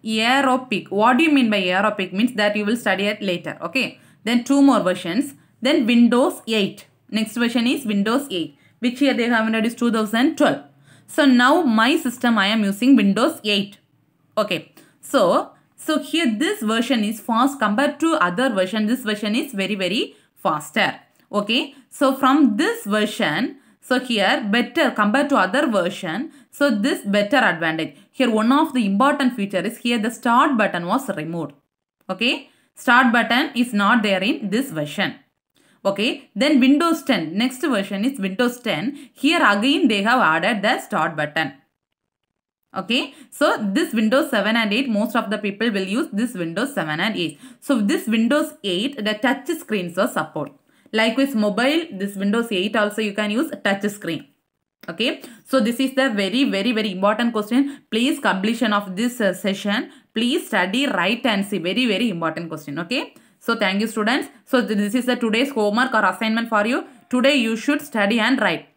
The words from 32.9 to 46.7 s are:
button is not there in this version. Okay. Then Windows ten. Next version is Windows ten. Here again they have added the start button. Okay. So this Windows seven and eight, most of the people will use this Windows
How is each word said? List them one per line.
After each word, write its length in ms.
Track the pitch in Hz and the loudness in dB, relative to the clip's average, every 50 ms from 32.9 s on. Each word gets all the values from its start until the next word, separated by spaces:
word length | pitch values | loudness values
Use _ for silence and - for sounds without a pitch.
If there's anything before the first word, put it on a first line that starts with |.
| 240 247 262 240 | 4 6 6 4
button 400 | 220 240 220 - 233 247 311 311 - | 4 2 2 2 0 0 0 -2 0
is 180 | 240 247 240 - | -2 -2 0 0
not 300 | 202 202 196 240 240 208 | 0 2 4 2 2 2
there 200 | 208 196 185 185 | 2 0 0 0
in 280 | 214 320 311 220 196 | -2 -2 -2 -4 -4
this 200 | 190 233 269 - | -2 -2 -4 -4
version. 440 | 160 156 147 147 - - 190 - - - _ _ _ _ _ _ _ _ _ _ _ _ _ | -6 -8 -8 -6 -4 -4 -4 -4 -4 -10 _ _ _ _ _ _ _ _ _ _ _ _ _
Okay. 440 | 196 196 202 208 262 262 - - _ _ | -2 0 0 -2 -2 -2 -4 -12 _ _
Then 240 | 202 247 302 311 262 | 0 2 4 6 6
Windows 440 | 240 262 285 294 339 339 320 320 - | 6 6 6 6 4 2 0 0 0
ten. 340 | - 247 185 160 156 165 | 0 0 0 0 -2 -2
Next 240 | 202 240 262 254 - | -2 -2 -2 -2 -4
version 420 | - 311 254 202 196 196 208 190 208 | -2 -2 0 -2 -2 -4 -4 -2 -2
is 160 | 269 262 - | -4 -2 -2
Windows 400 | 196 190 190 - 247 240 240 - | -6 -6 -2 0 -2 -2 -2 -4
ten. 500 | - 220 175 147 180 254 277 - - - _ | -4 -4 -4 -2 -2 -6 -6 -8 -18 -20 _
Here 260 | - - 285 339 339 | -2 0 0 2 4
again 460 | 311 220 208 208 208 269 294 359 359 | 4 4 4 4 2 2 2 2 2
they 140 | 240 220 202 | 2 2 2
have 180 | 196 220 247 262 | 2 2 2 2
added 420 | 208 160 156 165 165 208 240 202 | 4 2 2 2 0 0 -2 0
the 200 | 180 220 277 403 | 0 0 0 -2
start 340 | - - - 175 156 170 165 | -4 -4 -2 -2 -2 -2 -2
button. 380 | 151 151 147 - 160 160 139 - - _ _ _ _ _ _ _ _ _ _ _ _ _ _ _ _ _ _ _ _ _ _ - | -4 -6 -4 -2 -4 -4 -4 -6 -14 _ _ _ _ _ _ _ _ _ _ _ _ _ _ _ _ _ _ _ _ _ _ -10
Okay. 380 | - 180 - 226 269 320 - - - - _ | -10 -4 -2 -2 -2 -2 -4 -10 -20 -20 _
So 240 | - - 285 320 453 | -4 0 2 2 2
this 360 | - 220 196 190 262 339 - - | 0 -2 -2 0 0 0 0 0
Windows 360 | 226 220 220 226 269 320 - | 0 0 2 2 2 2 2
seven 280 | - 214 196 208 220 | 0 0 0 0 0
and 160 | 233 226 208 202 | 0 0 0 0
eight, 160 | 240 277 269 | 0 0 0
most 260 | 214 202 214 - - | 0 0 -2 0 -2
of 140 | 233 214 196 | -4 -4 -2
the 80 | 214 | -6
people 340 | 208 208 202 196 202 233 240 | -4 -4 -6 -4 -2 -4 -2
will 160 | 202 196 190 | -2 -2 -4
use 220 | 185 196 247 330 - | -2 -2 -4 -4 -4
this 220 | - 196 233 240 - | -4 -4 -4 -4 -4
Windows 400 | 185 170 165 165 180 233 277 | -6 -8 -6 -4 -4 -6 -4